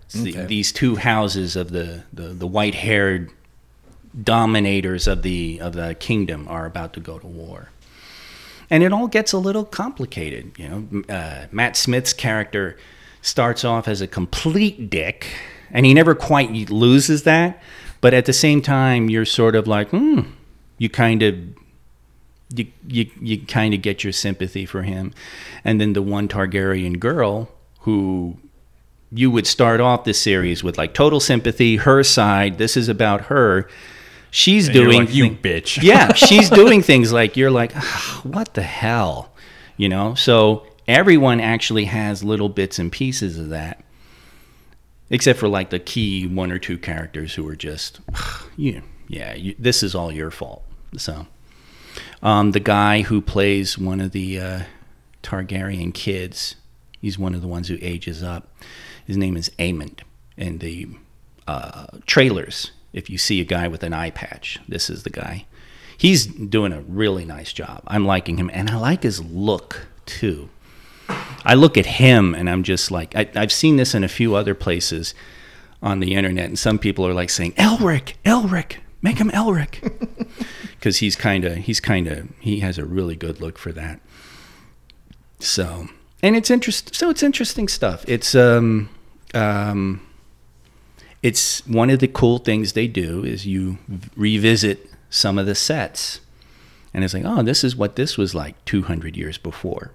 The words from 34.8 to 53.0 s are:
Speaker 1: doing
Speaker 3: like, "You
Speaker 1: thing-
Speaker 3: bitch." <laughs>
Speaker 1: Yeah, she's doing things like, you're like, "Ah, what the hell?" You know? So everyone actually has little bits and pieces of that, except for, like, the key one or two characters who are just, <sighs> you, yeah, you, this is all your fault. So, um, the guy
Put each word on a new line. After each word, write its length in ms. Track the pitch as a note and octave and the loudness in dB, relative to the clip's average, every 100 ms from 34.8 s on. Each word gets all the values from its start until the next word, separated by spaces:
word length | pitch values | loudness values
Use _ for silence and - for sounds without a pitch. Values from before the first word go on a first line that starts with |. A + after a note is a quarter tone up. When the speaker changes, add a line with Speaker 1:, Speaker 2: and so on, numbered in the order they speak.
| A#2+ | 8
Speaker 1:
doing 200 | A#2+ A#2 | 8 6
Speaker 3:
like, 80 | |
"You 100 | C3+ | 4
Speaker 1:
thing- 120 | A#2 A2 | 2 2
Speaker 3:
bitch." 440 | F#2+ E2 - - | -2 -2 -4 4
<laughs> 0 | |
Speaker 1:
Yeah, 320 | E3 C4 A#2+ | 8 8 8
she's 340 | - - G#3 G3 | 6 8 8 8
doing 320 | G3+ A#3 G#3+ | 10 10 10
things 300 | E3+ C3 A2+ | 8 6 6
like, 240 | A#2 A2 B2+ | 4 2 4
you're 140 | C3+ | 4
like, 220 | B2+ A#2 D3 | 4 0 -4
"Ah, 440 | - - - - | -6 -6 -8 -10
what 300 | C3 F3 A3 | -8 -6 -6
the 80 | - | -6
hell?" 680 | E2 - A2 A#2 F#2 B1+ - - - - - - | -6 -4 -2 0 0 -4 -10 -20 -20 -20 -14 -2
You 120 | G2+ | 0
know? 260 | F#2+ G#2 | 0 -2
So 520 | B2 - A#2 G#2+ A2 - _ - | 0 4 6 6 4 -4 _ 2
everyone 520 | B2+ G3 D#3+ C3+ A#2 | 4 8 8 6 4
actually 440 | A2+ A2+ - A2 G2+ | 2 0 0 0 0
has 380 | A2 G#2+ G2 | -2 -4 -4
little 240 | G2+ G#2+ G#2 | -2 -2 -2
bits 300 | G2 F#2+ - | -2 -4 -4
and 120 | F2 | -6
pieces 460 | - C3 B2+ G2 E2 | -4 -6 -4 -6 -6
of 100 | D#2 | -8
that, 320 | D#2 D#2+ - _ _ - - - - _ _ _ - _ _ - | -8 -10 -14 _ _ -20 -20 -20 -20 _ _ _ -20 _ _ -4
except 300 | B2+ C#3 A#2+ | 0 2 2
for, 100 | G#2+ | 0
like, 220 | G2 F#2 | -2 -4
the 80 | F2+ | -8
key 460 | - B2 G#2 F#2+ F2+ | -6 -4 -2 -2 -4
one 260 | F#2 F#2 | -4 -4
or 60 | F2+ | -6
two 200 | - E2+ | -8 -8
characters 560 | - D#2+ D#2+ D2+ D#2 | -8 -10 -10 -10 -10
who 120 | - D#2 | -10 -10
are 80 | D#2 | -10
just, 440 | D2+ D#2 - - - - - | -12 -10 -12 -14 -12 -8 -8
<sighs> 280 | - - - | -10 -14 -6
you, 260 | C#3+ C#2 - - - | -6 -6 -12 -20 -14
yeah, 260 | D2+ G#1+ | -14 -12
you, 200 | A1+ F#2 G2+ | -10 -10 -4
this 240 | B2 A#2+ | -2 0
is 120 | G2+ | -2
all 180 | F2+ E2+ | -4 -6
your 180 | D2+ D#2+ | -6 -10
fault. 320 | - - - - - - - | -10 -14 -14 -16 -18 -16 -12
So, 300 | - D#2 - - - - - - - - - - | -10 -12 -14 -20 -20 -20 -20 -20 -20 -18 -18 -4
um, 300 | G#2+ G#2 G#2 | 0 4 4
the 80 | G2+ | 2
guy 420 | G#2 G2+ G#2 G#2 | 2 2 4 2